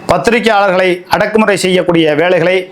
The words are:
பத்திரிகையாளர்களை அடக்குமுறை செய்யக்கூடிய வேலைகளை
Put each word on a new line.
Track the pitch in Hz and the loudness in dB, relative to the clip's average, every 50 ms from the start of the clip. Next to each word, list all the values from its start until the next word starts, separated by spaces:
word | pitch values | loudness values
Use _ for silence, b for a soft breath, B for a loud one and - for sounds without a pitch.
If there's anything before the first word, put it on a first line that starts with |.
| B - | B -6
பத்திரிகையாளர்களை | - - - - 226 240 - 220 220 202 202 202 180 185 185 185 175 180 180 - | -6 -2 -2 0 0 0 0 0 2 2 2 2 2 0 0 0 -2 -4 -4 -6
அடக்குமுறை | - 175 202 202 208 214 220 202 202 | -2 -2 -2 0 0 0 2 2 0
செய்யக்கூடிய | 175 - 185 185 185 170 - 180 165 160 151 151 | 0 0 0 0 0 0 0 2 2 2 2 2
வேலைகளை | 143 160 180 185 175 156 180 185 185 180 185 | 0 0 2 2 2 2 2 0 -2 -2 -6